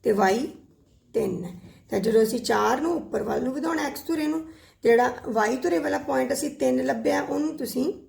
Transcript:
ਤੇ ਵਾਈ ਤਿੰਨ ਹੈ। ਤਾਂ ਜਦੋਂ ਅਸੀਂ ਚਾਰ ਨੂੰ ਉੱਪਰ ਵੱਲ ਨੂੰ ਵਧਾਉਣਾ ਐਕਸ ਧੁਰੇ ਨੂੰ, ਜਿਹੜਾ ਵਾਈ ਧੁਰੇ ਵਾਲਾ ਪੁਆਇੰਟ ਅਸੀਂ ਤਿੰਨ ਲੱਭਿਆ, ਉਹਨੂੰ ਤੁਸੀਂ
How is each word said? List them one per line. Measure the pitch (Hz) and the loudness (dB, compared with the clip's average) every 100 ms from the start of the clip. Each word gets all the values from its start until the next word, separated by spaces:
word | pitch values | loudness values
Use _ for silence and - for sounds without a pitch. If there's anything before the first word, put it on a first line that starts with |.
ਤੇ | - | 2
ਵਾਈ | 202 190 214 302 - - _ _ _ _ | 4 4 4 -2 -8 -20 _ _ _ _
ਤਿੰਨ | 233 208 175 | -2 -2 -4
ਹੈ। | 180 - - - _ | -8 -12 -20 -20 _
ਤਾਂ | 208 | 0
ਜਦੋਂ | 214 220 | 4 4
ਅਸੀਂ | 220 247 | 4 0
ਚਾਰ | - 214 214 247 | 0 2 2 2
ਨੂੰ | 320 330 | 0 -2
ਉੱਪਰ | 202 - | -2 -4
ਵੱਲ | 214 220 | -2 -2
ਨੂੰ | 247 | -2
ਵਧਾਉਣਾ | 269 330 320 | -4 -2 -2
ਐਕਸ | 294 285 - | -4 -6 -4
ਧੁਰੇ | 320 302 | -2 0
ਨੂੰ, | 320 320 - - _ | -2 -6 -18 -20 _
ਜਿਹੜਾ | 233 233 247 247 - | 4 6 4 0 -4
ਵਾਈ | 220 214 254 | 0 0 0
ਧੁਰੇ | 349 330 | 0 0
ਵਾਲਾ | 294 294 | 0 -2
ਪੁਆਇੰਟ | - 262 254 | -2 -2 -2
ਅਸੀਂ | - 294 | -4 -6
ਤਿੰਨ | - 262 254 | -2 0 2
ਲੱਭਿਆ, | 254 226 294 285 | 0 0 0 0
ਉਹਨੂੰ | - 285 302 - | 0 -2 -2 -4
ਤੁਸੀਂ | 240 247 285 - | -6 -2 -2 -4